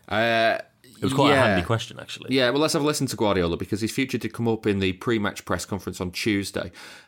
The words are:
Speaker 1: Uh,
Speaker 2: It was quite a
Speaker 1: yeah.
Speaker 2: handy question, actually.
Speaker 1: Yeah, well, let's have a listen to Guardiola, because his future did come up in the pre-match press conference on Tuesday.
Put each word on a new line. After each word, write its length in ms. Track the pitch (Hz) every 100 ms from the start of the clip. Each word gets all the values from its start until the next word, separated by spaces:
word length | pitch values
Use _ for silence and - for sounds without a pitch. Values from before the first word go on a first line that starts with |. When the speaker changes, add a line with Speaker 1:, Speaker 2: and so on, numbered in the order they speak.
| -
Speaker 1:
Uh, 500 | 104 117 113 113 98 - _
Speaker 2:
It 200 | - -
was 100 | 107
quite 180 | 135 139
a 20 | 143
Speaker 1:
yeah. 100 | 120
Speaker 2:
handy 180 | 95 85
question, 340 | 113 - -
actually. 340 | - - -
Speaker 1:
Yeah, 160 | 131 123
well, 100 | 135
let's 120 | 151
have 80 | 160
a 40 | 147
listen 220 | 147 135
to 80 | 104
Guardiola, 400 | 107 95 85 85
because 240 | 98 101
his 100 | 107
future 260 | - 131 131
did 160 | 113
come 140 | - 117
up 180 | 110 113
in 140 | 98
the 140 | 95
pre-match 520 | 92 - 113 101 - -
press 200 | 90 -
conference 360 | 101 - 90
on 100 | 90
Tuesday. 600 | 87 - 101 95 - 90 - - -